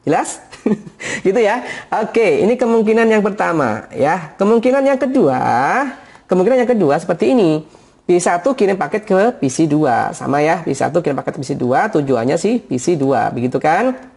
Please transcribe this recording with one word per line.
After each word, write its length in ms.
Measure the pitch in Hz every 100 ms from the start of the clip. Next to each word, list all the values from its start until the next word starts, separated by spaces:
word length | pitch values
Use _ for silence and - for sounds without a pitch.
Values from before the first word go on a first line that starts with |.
| -
Jelas? 320 | 180 311 - - - 214
<laughs> 600 | 208 - - - 226 -
Gitu 120 | 214
ya. 240 | 208 240 - - - 190
Oke, 400 | 220 226 208 147
ini 140 | 196 247
kemungkinan 560 | 233 233 214 220 226
yang 100 | 220
pertama 680 | 202 196 175 165 127 107 -
ya. 420 | - 254 190 156 -
Kemungkinan 420 | 196 233 247 269 269
yang 100 | 269
kedua, 400 | 269 269 151 127 120 117 143 226 277 - - - _
kemungkinan 320 | 185 185 254
yang 80 | 233
kedua 240 | 233 151 151
seperti 400 | - 170 220 262
ini. 160 | 170 156 160 - _ _ -
P 160 | 180
satu 320 | 196 175 269
kirim 240 | 262 196 196
paket 240 | 147 214
ke 200 | 208 190 220 -
P 80 | 135
C 160 | - 160
dua. 480 | 151 147 113 104
Sama 240 | 165 131 139
ya, 240 | 151 180
P 80 | 156 143
satu 240 | 127 165
kirim 160 | 156 139
paket 200 | 135 -
ke 20 |
P 40 | 135
C 20 | 131
dua, 320 | 123 139 214
tujuannya 480 | 170 135 120 120 165
si 240 | 202 240
P 160 | - 127
C 160 | 175
dua, 400 | 170 135 123 110
begitu 240 | 120 123 135
kan? 400 | 151 175 254 254 -